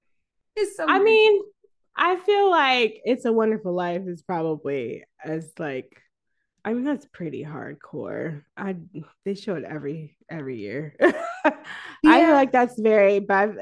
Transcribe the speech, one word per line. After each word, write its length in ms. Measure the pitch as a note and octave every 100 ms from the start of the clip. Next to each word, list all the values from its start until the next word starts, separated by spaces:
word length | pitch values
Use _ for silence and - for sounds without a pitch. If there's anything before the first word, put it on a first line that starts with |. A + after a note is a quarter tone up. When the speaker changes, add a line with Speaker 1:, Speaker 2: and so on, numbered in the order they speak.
| _ _ _ _ _ G#4+
Speaker 1:
It's 220 | G4 -
so 80 | D#4+
Speaker 2:
I 120 | F#4+
mean, 340 | G#4+ A4 G#4+
Speaker 1:
magical. 160 | G4+ - _ _ _ _ -
Speaker 2:
I 200 | E4+ F4+
feel 320 | G4+ G4+ G4
like 520 | E4 C4+ B3+ A3+ - G#3+
It's 200 | B3+ A#3
a 80 |
Wonderful 400 | A3+ A3 G#3+ F#3
Life 300 | F3+ F3 F3 F#3+
is 140 | F3
probably 800 | - E3+ D#3+ D3+ C#3 C#3 A#2 - - _
as, 280 | D#3 D#3+ D#3 -
like, 360 | D3+ C3 B2+ _ _ _ _ _ _ _ G#3
I 80 |
mean, 120 | A#3+ C#4
that's 200 | C#4+ -
pretty 380 | - E3 B2
hardcore. 1000 | D3+ D3 A#2 C#3+ - D3 G2+ A2 D3 D3 - -
I, 220 | G3 F3+ D#3+ - - _ G3
they 100 | G3
show 200 | - E3
it 100 | -
every, 500 | D3+ C#3+ D#3+ D3+ _ _
every 280 | D#3+ C3+ A#2+
year. 360 | G2 B2+ D3+ -
<laughs> 40 |
I 100 | C4+ D#5+ E5+ F#5 - - - - - -
feel 100 | D4+ A#3+
Speaker 1:
Yeah. 120 | E4
Speaker 2:
like 180 | C#4+ C4+
that's 260 | B3+ A#3+ B3
very, 400 | A3 G#3+ G3 G3+
but 360 | G3+ G3 G#3+ F#3+